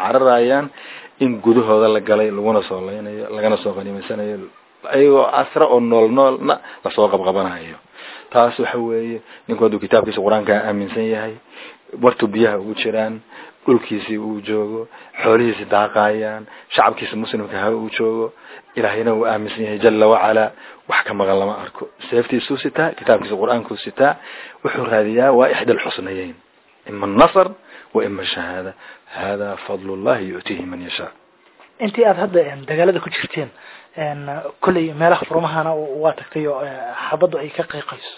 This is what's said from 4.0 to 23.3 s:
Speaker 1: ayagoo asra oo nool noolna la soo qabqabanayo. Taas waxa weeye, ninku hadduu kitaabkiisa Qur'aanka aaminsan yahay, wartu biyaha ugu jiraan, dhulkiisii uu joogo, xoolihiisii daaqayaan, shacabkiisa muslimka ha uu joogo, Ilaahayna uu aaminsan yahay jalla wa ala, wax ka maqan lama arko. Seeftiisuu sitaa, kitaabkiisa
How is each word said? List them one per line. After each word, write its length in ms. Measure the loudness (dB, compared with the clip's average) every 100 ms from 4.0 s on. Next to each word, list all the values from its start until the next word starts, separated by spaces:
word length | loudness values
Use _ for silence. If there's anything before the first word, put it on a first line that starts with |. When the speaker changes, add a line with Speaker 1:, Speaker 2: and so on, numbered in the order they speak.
| -8 -8 -6 -8 -12 -20 _ _ -2
Speaker 1:
ayagoo 320 | 4 6 6 4
asra 320 | 2 0 2 4
oo 140 | 4
nool 280 | 4 4 4
noolna 480 | 6 4 2 -2 -2 -4 -10
la 60 | -6
soo 180 | 0 2
qabqabanayo. 680 | 2 0 0 -2 -6 -14 -18 _ -20 -20 -20 0
Taas 280 | 4 4 2
waxa 200 | -4 -4
weeye, 440 | -2 -4 -4 -8 -14 -18 -8
ninku 160 | 0
hadduu 160 | 2 2
kitaabkiisa 400 | 2 2 2 0
Qur'aanka 320 | 2 2 2 0 0
aaminsan 400 | -4 -4 -4 -4
yahay, 260 | -4 -6 -12 _ -20 -20 -20 _ 2
wartu 240 | 2 4 0
biyaha 300 | 2 2 2
ugu 160 | -6
jiraan, 460 | -6 -4 -2 -4 -6 -14 -20 -20 _ 0
dhulkiisii 520 | 0 0 -8 -6 -6
uu 220 | -6 -8
joogo, 460 | -4 -4 -4 -6 -12 -18 -18 -2
xoolihiisii 460 | 4 4 4 -2 0
daaqayaan, 720 | 2 2 2 2 0 -4 -8 -14 -20 -4
shacabkiisa 420 | 2 2 2 -6 -8
muslimka 400 | -6 -6 -8 -4
ha 120 | -2
uu 180 | -2 -4
joogo, 420 | -2 -2 -2 -6 -8 -20 -20 _
Ilaahayna 380 | -4 -2 0 0
uu 100 | 0 0
aaminsan 360 | -2 -6 -6
yahay 140 | -6 2
jalla 280 | 4 6 6
wa 100 | 6
ala, 340 | 6 4 2 -2 -20 -18 -4
wax 160 | -2
ka 100 | -2
maqan 240 | -2 0 0
lama 160 | 0 -4
arko. 260 | -12 -14 -16 -16 -2
Seeftiisuu 460 | -2 0 -2 -2 -4
sitaa, 340 | -4 -2 -2 -2
kitaabkiisa 380 | 2 2 2